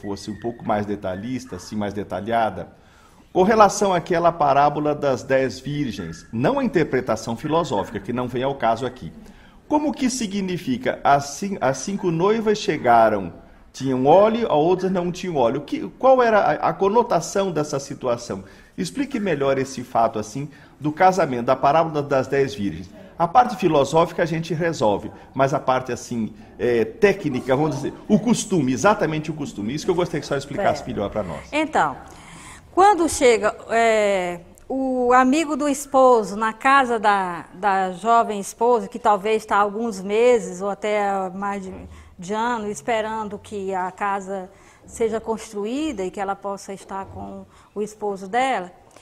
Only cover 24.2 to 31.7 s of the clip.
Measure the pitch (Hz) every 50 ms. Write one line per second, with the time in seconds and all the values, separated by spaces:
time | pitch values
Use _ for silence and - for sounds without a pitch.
24.2 | 180 160 165 160 160 - 180 147 175 170 160 120 131 107 101 90 80 - - -
25.2 | - - - 131 135 135 143 135 - - 127 127 123 - 120 113 - - 127 117
26.2 | 110 101 - - - - - - 98 120 120 117 110 110 - - - 131 - -
27.2 | - 147 127 123 - - 135 131 151 151 143 135 135 - - - - - 214 208
28.2 | - 240 226 - - - 190 175 139 127 131 117 - 202 214 208 190 156 156 156
29.2 | 151 160 160 156 143 120 - - 101 107 135 151 - - 180 165 175 170 - 151
30.2 | 139 - 147 139 135 - 135 - 202 123 107 98 - - 120 110 101 98 - 107
31.2 | 101 92 76 73 - - - 294 311 285